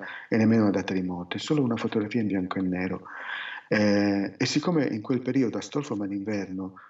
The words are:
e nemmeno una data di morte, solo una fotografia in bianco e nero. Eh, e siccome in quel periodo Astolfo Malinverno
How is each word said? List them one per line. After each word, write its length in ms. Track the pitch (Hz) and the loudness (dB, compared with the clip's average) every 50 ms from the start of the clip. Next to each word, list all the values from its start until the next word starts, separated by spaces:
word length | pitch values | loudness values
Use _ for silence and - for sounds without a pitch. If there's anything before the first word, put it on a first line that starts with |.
| - - - - - - | -4 -10 -12 -12 -6 0
e 80 | 120 113 | 2 4
nemmeno 240 | 110 110 113 113 | 6 6 6 6
una 80 | 107 101 | 6 4
data 220 | 95 98 90 - | 4 2 0 0
di 100 | 98 95 | -2 -2
morte, 360 | 92 92 90 87 87 - - 107 | -2 -2 -4 -6 -6 -6 -8 -6
solo 240 | - - 160 147 | -2 0 2 2
una 140 | 135 120 117 | 2 2 0
fotografia 440 | 113 - 113 - 113 104 104 - 120 | 0 -2 -2 0 0 -2 0 0 0
in 80 | 110 101 | 0 0
bianco 300 | 98 98 90 90 - 95 | 0 0 -2 -2 -2 -2
e 40 | |
nero. 400 | 95 92 90 90 92 95 - - - - - - - - - - - - - - - - | 0 0 0 0 0 -2 -4 -6 -8 -12 -14 -12 -10 -10 -8 -8 -8 -10 -12 -10 -4 0
Eh, 680 | - 107 107 104 101 101 101 101 98 101 101 - - | 2 4 4 4 4 4 4 2 2 2 0 -2 -2
e 100 | - - | -4 -2
siccome 400 | - - 151 - 185 175 156 131 | 0 0 0 0 2 2 2 2
in 160 | - 104 107 | 0 -2 -4
quel 180 | 107 - 131 117 | -2 -2 -2 0
periodo 380 | 123 135 123 135 127 107 - 101 | 0 0 2 2 2 2 0 -4
Astolfo 360 | - - - 147 143 - 117 | -6 -4 -6 -4 -4 -4 -4
Malinverno 840 | 101 101 95 101 101 98 107 107 101 95 92 95 95 95 92 - - - | -4 -4 -4 -4 -4 -4 -2 -2 -4 -4 -4 -6 -6 -8 -8 -10 -14 -20